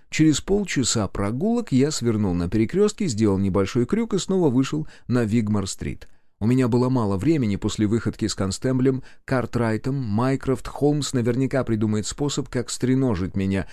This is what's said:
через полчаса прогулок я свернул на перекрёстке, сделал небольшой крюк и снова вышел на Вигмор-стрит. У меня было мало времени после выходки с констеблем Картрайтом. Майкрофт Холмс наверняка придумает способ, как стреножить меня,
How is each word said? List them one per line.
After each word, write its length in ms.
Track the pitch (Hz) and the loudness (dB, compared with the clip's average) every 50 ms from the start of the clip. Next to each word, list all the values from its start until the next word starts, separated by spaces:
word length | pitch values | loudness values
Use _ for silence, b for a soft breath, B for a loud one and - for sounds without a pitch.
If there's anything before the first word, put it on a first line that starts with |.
| - _ | -16 _
через 300 | - - 156 160 147 - | 0 4 4 4 4 2
полчаса 640 | - - 190 208 208 180 - - 123 - - 113 101 92 | 0 0 0 0 0 -2 -2 -2 0 0 0 0 -2 -2
прогулок 640 | - - 101 101 113 127 165 220 233 240 233 - | -2 -2 -2 -2 -2 -2 0 0 0 0 0 2
я 180 | 135 127 135 151 | 2 4 4 2
свернул 460 | - - 120 117 110 107 107 98 87 | 0 0 0 0 2 2 2 0 0
на 120 | 87 85 85 | 0 0 0
перекрёстке, 600 | - 107 110 104 - 185 208 208 208 - 214 170 | 0 0 0 0 2 2 2 2 2 -2 -2 -2
сделал 320 | 113 101 110 104 98 95 | 0 2 2 4 4 4
небольшой 480 | 98 98 - 101 98 95 - 120 120 - | 2 2 2 2 0 2 2 0 0 2
крюк 260 | - 214 233 220 - | 0 0 0 0 -2
и 60 | 185 | -2
снова 300 | - - 190 190 175 147 | -2 0 0 2 2 4
вышел 380 | 117 127 135 131 - 151 151 B B B B - | 4 2 2 0 -2 -6 -6 B B B B -2
на 160 | 120 123 120 | 0 0 2
Вигмор-стрит. 840 | 107 107 120 110 104 107 104 98 95 - - 87 73 - - - - - - _ - _ _ | 2 2 2 2 2 0 0 -2 -4 -6 -6 -6 -8 -8 -8 -12 -18 -20 -20 _ -20 _ _
У 60 | 98 113 | 0 2
меня 220 | 123 131 131 117 | 2 4 4 2
было 180 | 113 120 123 127 | 2 2 2 2
мало 300 | 131 127 113 101 98 95 | 2 0 0 0 0 0
времени 400 | 101 143 165 151 123 107 98 95 | 2 2 2 2 2 0 0 -2
после 280 | - 107 - - 107 | -2 -4 -2 0 0
выходки 400 | 101 107 113 - 107 90 - 110 | 2 2 0 0 -2 -4 -2 -4
с 80 | 101 - | -4 -2
констеблем 680 | - 101 98 95 - - 131 131 127 127 131 135 127 B B B B - | -2 -2 -2 -2 -2 -2 0 0 2 2 2 2 0 B B B B -8
Картрайтом. 720 | - 135 127 117 113 - 123 120 113 110 107 - 131 135 | -4 -2 -2 -2 -2 -2 -2 0 0 -2 -2 -2 -4 -4
Майкрофт 760 | 143 131 110 101 107 123 131 135 135 - - 131 117 - - | -4 -4 -2 0 0 0 0 0 0 0 -2 -2 -2 -4 -8
Холмс 420 | - - 139 147 147 151 135 - | -4 0 2 2 2 2 -2 -2
наверняка 540 | - 127 113 120 120 123 135 127 - 135 120 | -2 0 0 0 0 0 0 0 0 -2 0
придумает 420 | 120 113 110 110 107 107 107 104 - | 0 0 0 0 0 0 -2 -2 -4
способ, 400 | - - 143 147 - - 135 - | -4 -4 -4 -2 -2 -4 -6 -4
как 220 | - 127 113 - | -4 -6 -6 -4
стреножить 640 | - - - 123 131 131 135 131 113 85 92 92 - | -4 -2 0 2 2 2 2 2 0 0 -2 -4 -2
меня, 320 | 101 95 98 98 95 87 B | -2 0 0 0 0 -2 B